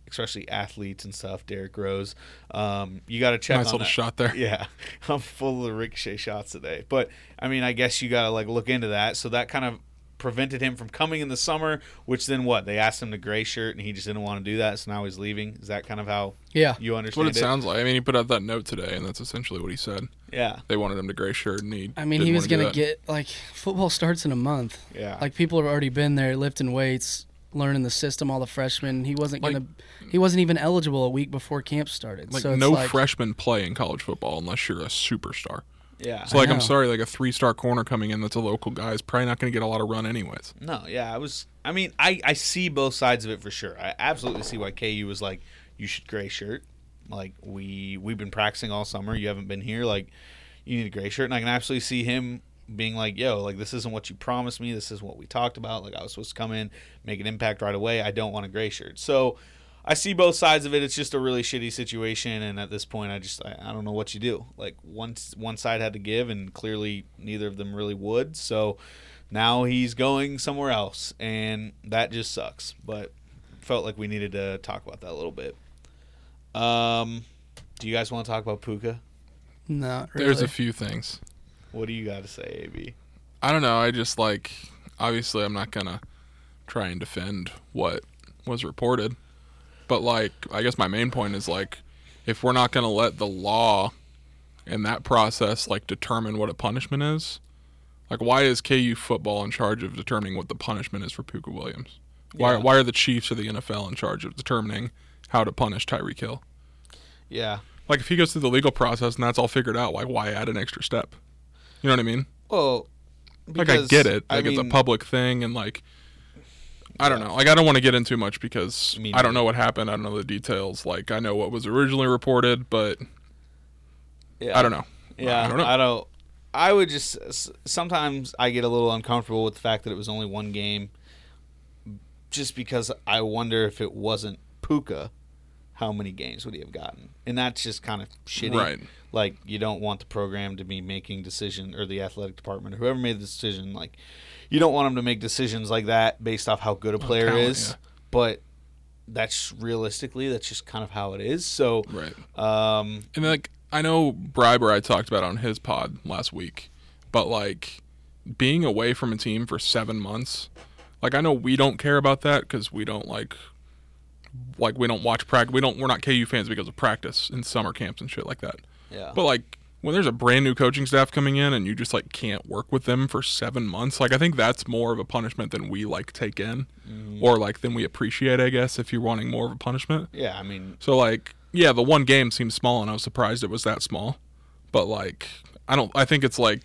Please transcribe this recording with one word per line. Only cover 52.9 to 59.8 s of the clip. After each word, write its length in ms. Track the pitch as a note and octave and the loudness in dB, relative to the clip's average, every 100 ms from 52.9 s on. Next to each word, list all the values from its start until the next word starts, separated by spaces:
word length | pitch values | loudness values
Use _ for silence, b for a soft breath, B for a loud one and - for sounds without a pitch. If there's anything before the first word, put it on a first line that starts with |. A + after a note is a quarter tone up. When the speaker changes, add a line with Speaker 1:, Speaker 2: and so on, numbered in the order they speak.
| A2+ | -2
Speaker 1:
like, 220 | A2 G2+ | -4 -2
"Yo, 240 | B2+ G#2+ | -2 0
like, 160 | G2+ F#2+ | -2 -6
this 160 | G#2 | -8
isn't 180 | B2+ A2+ | -6 -6
what 160 | A2 - | -8 -10
you 40 | G2 | -12
promised 420 | - B2 B2 A#2+ | -4 -4 -4 -6
me. 140 | A#2+ | -8
This 180 | A2+ - | -8 -8
isn't 160 | G#2 G#2 | -12 -14
what 100 | - | -16
we 80 | - | -8
talked 320 | - A#2+ A#2+ | -2 -2 -4
about. 260 | A2+ A2+ | -8 -8
Like, 120 | G2 - | -10 -14
I 80 | |
was 80 | G2+ | -12
supposed 180 | - A2+ | -12 -12
to 60 | - | -8
come 160 | A2+ | -6
in, 180 | A2 G#2+ B B B - | -6 -6 B B B -10
make 140 | G2+ | -8
an 60 | G2+ | -6
impact 380 | A2 A2 G#2 | -2 -2 -2
right 100 | G#2 | -2
away. 280 | G2+ A2 A#2 | -2 0 0
I 80 | G#2+ | 0
don't 200 | G2+ A2 | -2 -4
want 140 | G#2 G2 | -4 -6
a 40 | |
gray 200 | G2 A2 | -4 -4
shirt." 300 | - - - | -6 -14 -10
So 380 | - C#3 B2+ A#2+ b b b b | 2 4 4 0 b b b b